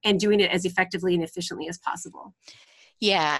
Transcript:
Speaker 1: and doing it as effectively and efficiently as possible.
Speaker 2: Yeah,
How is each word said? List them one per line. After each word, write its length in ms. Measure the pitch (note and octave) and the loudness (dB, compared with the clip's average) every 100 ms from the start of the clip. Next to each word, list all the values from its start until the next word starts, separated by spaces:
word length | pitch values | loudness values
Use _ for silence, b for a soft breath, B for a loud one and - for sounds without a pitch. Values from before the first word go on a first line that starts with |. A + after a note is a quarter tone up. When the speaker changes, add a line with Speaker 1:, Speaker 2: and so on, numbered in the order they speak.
Speaker 1:
and 160 | G#3+ G3+ | 0 2
doing 200 | G#3 G#3 | 4 4
it 120 | F#3+ | 4
as 140 | F3+ F3+ | 0 -2
effectively 500 | F3+ F#3 F#3 F3+ F3 | -2 -2 -2 0 0
and 80 | |
efficiently 440 | E3 F3+ F3 - D#3 | -2 -6 -8 -8 -10
as 100 | F3 | -8
possible. 540 | - F3 F#3+ - G3 - B B B B B B | -8 -8 -10 -18 -20 -20 B B B B B B
Speaker 2:
Yeah, 400 | G#3 F#3+ D3+ C#3+ | 0 2 2 -2